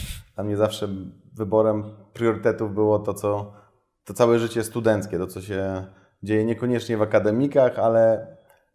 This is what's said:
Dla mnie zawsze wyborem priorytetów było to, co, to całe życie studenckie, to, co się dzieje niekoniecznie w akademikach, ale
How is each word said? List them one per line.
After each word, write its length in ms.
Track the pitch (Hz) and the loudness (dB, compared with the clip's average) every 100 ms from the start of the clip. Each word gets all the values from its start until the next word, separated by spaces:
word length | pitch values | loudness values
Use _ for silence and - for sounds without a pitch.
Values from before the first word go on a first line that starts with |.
| - - - | -8 -10 -14
Dla 100 | - | -8
mnie 120 | 104 101 | -4 0
zawsze 320 | 107 - 101 98 92 - _ | -2 -2 -8 -8 -12 -18 _
wyborem 500 | - 101 110 110 107 104 - - | -10 0 2 2 0 -6 -14 -20
priorytetów 640 | - 117 101 110 104 110 | -2 0 2 0 0 -4
było 240 | 101 107 104 | 0 2 2
to, 160 | 104 | 0
co, 380 | 98 104 104 104 - _ _ _ _ | -4 -4 -4 -6 -16 _ _ _ _
to 100 | - | -14
całe 240 | 101 117 117 | 0 4 4
życie 260 | 113 117 | 2 -2
studenckie, 540 | 107 120 110 104 - 87 | -4 -2 0 0 -2 -6
to, 80 | 92 | -6
co 140 | 95 | -8
się 440 | 98 98 98 95 95 - _ _ | -8 -6 -4 -6 -10 -18 _ _
dzieje 220 | 98 107 | -2 0
niekoniecznie 520 | 110 110 123 120 - 110 | 0 0 -2 -2 -2 -2
w 60 | |
akademikach, 760 | 107 107 101 113 143 143 127 - | 2 2 2 2 2 4 2 2
ale 560 | 113 113 113 110 - - _ _ _ | 2 6 6 4 -2 -16 _ _ _